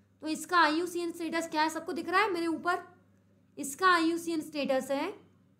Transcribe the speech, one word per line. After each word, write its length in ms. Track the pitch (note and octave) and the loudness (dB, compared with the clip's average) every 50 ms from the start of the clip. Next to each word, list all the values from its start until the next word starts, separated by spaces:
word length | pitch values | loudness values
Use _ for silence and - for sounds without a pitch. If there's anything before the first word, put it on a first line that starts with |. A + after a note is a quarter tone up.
| _ _ _ _ - | _ _ _ _ -6
तो 60 | D#4 | -6
इसका 300 | D#4 D4+ D#4 - F4+ F4 | -6 -6 -2 2 4 4
आईयूसीएन 540 | D#4+ D4+ D4+ D#4+ F4+ F4 F4 F4 F4 E4+ E4 | 6 6 4 2 -2 -2 -4 -4 -4 -4 -6
स्टेटस 360 | - E4+ D#4+ D#4+ E4 E4 E4 | -6 -6 -4 -2 -2 -2 -2
क्या 120 | D#4+ D#4 D#4 | 0 0 2
है, 60 | D#4+ | 2
सबको 220 | D#4 D#4+ D#4+ - D#4+ | 0 -4 -6 -6 -6
दिख 160 | C4 E4 E4+ | -6 -4 0
रहा 120 | F4+ F#4+ | 2 2
है 120 | G#4 A4 F4+ | 2 2 0
मेरे 140 | E4+ E4 E4 | 0 -2 -2
ऊपर? 340 | D#4+ C4 - E4+ F4+ F4+ - - - - _ _ _ _ _ _ _ _ _ _ _ - | -2 -2 -2 -2 -2 -2 -4 -10 -18 -20 _ _ _ _ _ _ _ _ _ _ _ -10
इसका 300 | - - - - F#4+ F#4 | -10 -8 -2 2 4 6
आईयूसीएन 520 | F4+ E4+ E4 E4 E4+ E4 - E4 E4+ D#4 | 6 6 4 2 0 0 -2 -4 -4 -4
स्टेटस 500 | D4+ - - D4+ C4+ B3 C4 C4 - C4+ | -4 -4 -4 -2 0 0 0 0 0 0
है 280 | C#4 C#4 D4+ F#4 G#4+ - - - _ _ _ _ _ _ | -2 -2 -2 -4 -6 -10 -16 -20 _ _ _ _ _ _